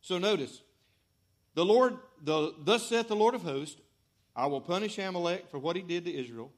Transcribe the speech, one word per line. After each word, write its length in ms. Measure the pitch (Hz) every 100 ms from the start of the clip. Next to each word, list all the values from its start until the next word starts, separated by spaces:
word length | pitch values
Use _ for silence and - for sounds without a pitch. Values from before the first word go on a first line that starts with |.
So 180 | - 180
notice, 420 | 196 202 127 - _ _ _ _ _ _ _ _ _
the 100 | -
Lord, 320 | 185 226 254 247 - _
the, 320 | 147 156 156 -
"Thus 300 | 147 226 226
saith 180 | 233 226
the 80 |
Lord 220 | 214 220 247
of 60 |
hosts, 380 | 170 139 151 - _ _ _ _ _
I 120 | - 135
will 140 | 139
punish 380 | - 180 214 208
Amalek 500 | 190 180 170 180 -
for 100 | 143
what 160 | 147 175
he 60 |
did 220 | 180 175 175
to 60 |
Israel 400 | 143 123 117 123